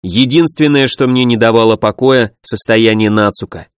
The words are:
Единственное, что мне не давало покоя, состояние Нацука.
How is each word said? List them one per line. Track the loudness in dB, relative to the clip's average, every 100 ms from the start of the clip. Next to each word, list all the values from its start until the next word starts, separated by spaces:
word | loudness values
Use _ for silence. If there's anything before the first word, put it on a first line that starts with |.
Единственное, | -4 -2 0 2 0 0 0 2 0
что | -2 -2
мне | 0
не | 0 2
давало | 2 2 2 0
покоя, | -2 0 0 2 0 _
состояние | -10 -8 0 2 2 2 0
Нацука. | 2 0 -4 -14 -16 -20